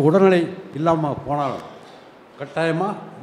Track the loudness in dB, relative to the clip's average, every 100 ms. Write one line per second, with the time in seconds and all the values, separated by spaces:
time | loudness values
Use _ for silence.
0 | 4 6 6 4 2 -6 -12 -4 0 0
1 | 0 -4 -4 -2 -2 -6 -12 -20 -20 -20
2 | -20 -20 -20 -16 -10 -2 0 0 -2 -6
3 | -12 -14